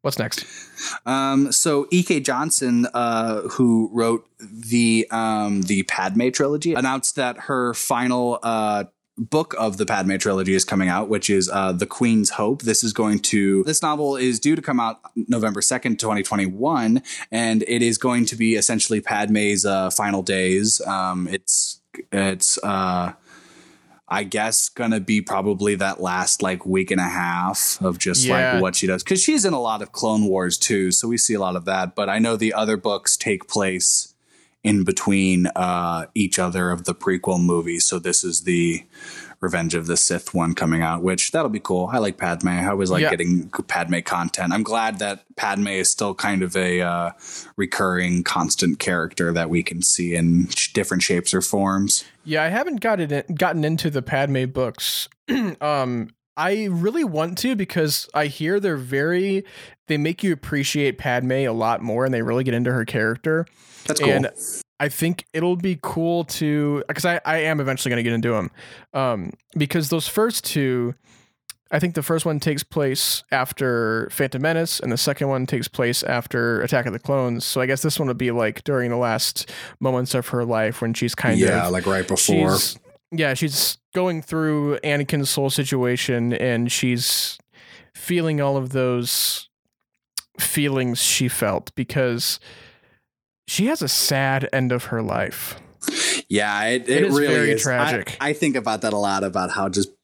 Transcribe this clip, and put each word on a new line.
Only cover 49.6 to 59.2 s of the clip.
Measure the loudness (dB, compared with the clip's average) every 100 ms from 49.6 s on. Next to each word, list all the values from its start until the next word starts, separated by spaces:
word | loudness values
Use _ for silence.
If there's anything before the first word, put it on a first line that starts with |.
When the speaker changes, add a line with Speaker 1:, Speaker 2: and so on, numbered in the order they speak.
Speaker 2:
can | -2 -2
see | 0 0 0 2
in | 4 4 2
sh-, | -2 -2
different | -2 0 0
shapes | 0 0 0
or | 0
forms. | 0 0 2 2 2 0 -2 _
Speaker 1:
Yeah, | -4 0
I | 0
haven't | 0 -2 -2
got | 0 0
it | 0
in, | -2 -4 0
gotten | 0 2
into | 0 0 0
the | -2
Padme | -2 0 2 0 0
books. | -2 -2 -2 -4 -4 -6 _ -4
<clears throat> | -2 -2 -2
Um, | -2 0 0 -2 -6 _ _ -4
I | 0 0 0
really | 0 0 0
want | 0 0 -2 -2
to | -2 -2
because | -2 0 0 0 -4
I | -2 -2
hear | -2 -2 0
they're | 0 -2
very, | -2 0 2 0